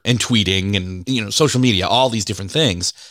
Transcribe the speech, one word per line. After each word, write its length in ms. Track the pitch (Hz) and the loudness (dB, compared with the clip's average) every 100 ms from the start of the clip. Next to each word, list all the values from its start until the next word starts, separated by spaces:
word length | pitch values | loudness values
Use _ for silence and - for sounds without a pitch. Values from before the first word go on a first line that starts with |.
and 140 | - 120 | -2 0
tweeting 580 | - 117 95 95 95 101 | 2 2 2 0 0 -2
and, 320 | 92 92 90 | -2 -6 -4
you 140 | 131 | -4
know, 80 | 101 | -2
social 300 | - 151 127 | 0 2 2
media, 260 | 127 101 92 | 2 2 2
all 220 | 117 131 | 2 2
these 160 | 113 | 0
different 260 | 101 101 98 | -4 -6 -6
things, 420 | 147 151 87 87 - - | -2 0 0 -4 -8 -12